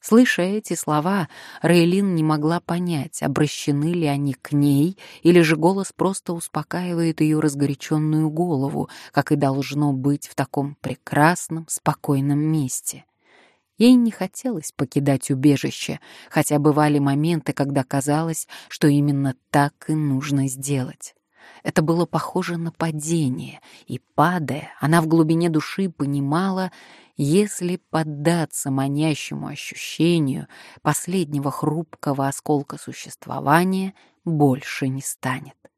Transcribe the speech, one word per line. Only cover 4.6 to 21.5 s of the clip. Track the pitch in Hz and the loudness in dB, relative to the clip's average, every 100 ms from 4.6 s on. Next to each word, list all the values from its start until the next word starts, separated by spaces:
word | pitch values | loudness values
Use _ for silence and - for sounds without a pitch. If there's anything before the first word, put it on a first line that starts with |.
| 143 139 156 190 - - | 4 4 2 -2 -16 0
или | 165 175 | 6 6
же | 160 160 | 6 4
голос | 165 190 190 | 2 2 -4
просто | - 175 196 - | -2 -2 -2 -6
успокаивает | 170 - - 147 180 180 170 165 160 | -8 -6 -8 -6 -6 -4 0 0 2
её | 156 151 | 2 2
разгорячённую | 156 139 143 139 - 156 156 156 156 | 0 0 -2 -2 -2 0 2 2 0
голову, | 151 175 143 139 151 147 - - | 0 -2 0 -2 -4 -8 -10 -6
как | - 139 | -2 0
и | 147 | 2
должно | 143 135 131 143 147 | 2 0 -4 -2 0
быть | 135 131 143 - | 0 0 -2 -4
в | - | -6
таком | 139 - 139 147 | -4 -2 -6 -6
прекрасном, | - 127 - 147 151 175 - 160 165 | -10 -10 -4 4 4 4 -4 -10 -8
спокойном | - - 147 - 139 139 143 | -4 -4 -4 -2 0 2 0
месте. | 156 156 135 - - - - _ _ _ _ _ _ _ | 2 0 -2 -6 -10 -14 -18 _ _ _ _ _ _ _
Ей | 226 254 | 6 6
не | 233 | 4
хотелось | - 185 - 262 202 151 | -2 -8 -6 -6 -6 -8
покидать | - 139 - 139 135 - | -6 -2 0 2 0 0
убежище, | 135 143 139 135 - - 143 - - - | 2 4 2 0 -8 -8 -10 -12 -20 -6
хотя | - 151 147 | -2 0 2
бывали | 147 147 151 147 | 2 4 2 2
моменты, | 139 139 156 170 - | 2 2 0 0 -2
когда | 143 139 139 | -2 -2 -2
казалось, | 127 143 135 147 165 160 - - - | -2 -2 0 0 0 -6 -10 -16 -18
что | - 156 | 0 2
именно | 143 143 139 139 127 _ | 4 2 0 -2 -4 _
так | 147 143 _ - | 0 0 _ -4
и | 156 | -2
нужно | 151 135 139 143 135 | 0 -2 0 0 0
сделать. | 131 135 143 131 - - _ _ _ - | -4 -4 -4 -4 -10 -20 _ _ _ -20